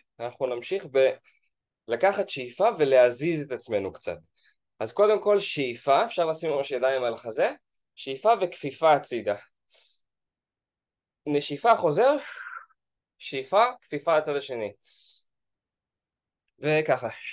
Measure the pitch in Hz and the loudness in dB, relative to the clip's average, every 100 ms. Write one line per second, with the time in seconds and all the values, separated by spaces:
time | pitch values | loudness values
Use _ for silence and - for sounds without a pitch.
0 | _ - 120 - 131 120 - 190 185 135 | _ -10 -10 -4 -4 -4 -4 -6 0 4
1 | 131 - _ _ _ _ _ _ - 117 | 4 2 _ _ _ _ _ _ -6 0
2 | 190 202 190 - 123 120 185 180 143 131 | 2 2 -2 -6 -10 0 0 2 4 6
3 | 123 117 156 160 143 120 - 107 95 85 | 6 4 -2 -2 -4 -10 -4 -2 -2 -6
4 | - 85 - _ _ _ _ _ 113 - | -10 -10 -14 _ _ _ _ _ -6 2
5 | 208 208 208 208 - - 131 120 143 139 | 4 4 2 2 0 -4 -4 -4 2 2
6 | 226 - 165 160 165 147 135 131 127 135 | 2 -2 -2 -2 -2 -4 -4 -2 0 0
7 | 120 113 120 127 202 294 _ _ _ - | -2 -4 -8 -2 -2 -2 _ _ _ -16
8 | - 135 214 226 180 - 143 - 160 143 | -12 -2 2 2 0 -6 -10 0 4 4
9 | - 120 104 101 - _ _ - - _ | 2 -4 -4 -4 -8 _ _ -20 -20 _
10 | _ _ _ _ _ _ _ _ _ _ | _ _ _ _ _ _ _ _ _ _
11 | _ _ - 143 147 143 240 233 180 151 | _ _ -4 -4 -2 0 2 4 2 4
12 | 254 294 - - - - - _ _ _ | 4 2 -4 -16 -16 -16 -20 _ _ _
13 | _ _ - 139 131 196 240 254 _ 147 | _ _ -10 -8 0 2 2 0 _ -6
14 | 170 156 151 143 135 123 104 - _ - | 0 0 0 -4 -6 -6 -8 -10 _ -20
15 | - - _ _ _ _ _ _ _ _ | -20 -20 _ _ _ _ _ _ _ _
16 | _ _ _ _ _ _ 143 151 156 127 | _ _ _ _ _ _ 0 0 2 0
17 | 120 - - | -2 -10 -14